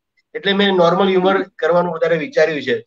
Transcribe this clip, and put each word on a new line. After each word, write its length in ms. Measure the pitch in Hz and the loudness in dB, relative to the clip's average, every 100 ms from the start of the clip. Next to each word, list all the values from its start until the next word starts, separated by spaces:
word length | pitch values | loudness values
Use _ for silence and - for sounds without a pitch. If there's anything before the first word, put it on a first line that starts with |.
| _ _ _ | _ _ _
એટલે 180 | 156 185 | -8 -2
મેં 160 | 196 202 | 0 2
normal 400 | 185 170 180 196 | 2 2 2 2
humor 340 | 185 185 190 | 2 2 0
કરવાનું 500 | 185 - 156 175 175 | -4 -4 0 0 0
વધારે 240 | 165 165 165 | -2 -2 -2
વિચાર્યું 460 | 139 160 160 147 | -2 0 0 0
છે 180 | 123 113 | -4 -6